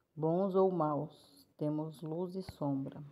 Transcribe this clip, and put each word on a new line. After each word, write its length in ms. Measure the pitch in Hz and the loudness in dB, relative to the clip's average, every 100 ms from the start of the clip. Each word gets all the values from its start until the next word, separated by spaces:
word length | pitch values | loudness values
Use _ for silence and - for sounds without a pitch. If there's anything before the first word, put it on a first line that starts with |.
| _ | _
bons 400 | 151 156 170 196 | -2 0 2 2
ou 160 | 190 190 | 4 4
maus, 800 | 180 151 143 151 - - - - - | 4 2 0 -2 -8 -20 -20 -20 -4
temos 420 | 151 151 156 143 | -2 0 -4 -6
luz 360 | 156 160 185 185 | -6 -4 -4 -6
e 80 | |
sombra. 580 | 185 - 143 135 139 143 147 | -10 -4 -2 0 -4 -10 -14